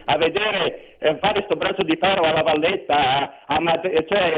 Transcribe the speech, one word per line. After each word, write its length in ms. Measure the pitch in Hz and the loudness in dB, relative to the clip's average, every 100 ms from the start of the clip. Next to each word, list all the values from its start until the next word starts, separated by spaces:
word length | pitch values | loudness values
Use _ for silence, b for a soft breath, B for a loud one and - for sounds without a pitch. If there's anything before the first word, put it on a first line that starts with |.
| - | -2
a 100 | 151 | 0
vedere, 800 | 165 175 214 196 151 - - - | 0 0 -2 -2 -4 -6 -16 -4
eh, 180 | 151 151 | -2 0
fare 220 | 202 208 - | 0 -2 -2
sto 100 | 156 | -2
braccio 260 | 180 - | -2 -2
di 160 | 160 156 | -2 0
ferro 220 | 185 196 | 2 2
alla 220 | 160 160 | 2 2
Valletta, 1000 | 156 151 165 196 - 143 131 139 135 - - | 2 2 0 -2 0 2 2 0 -2 -10 -4
a, 80 | 151 | -2
a 40 | |
Mad-, 460 | 170 160 185 160 156 | 0 0 0 -2 0
cioè, 260 | 202 175 | 0 2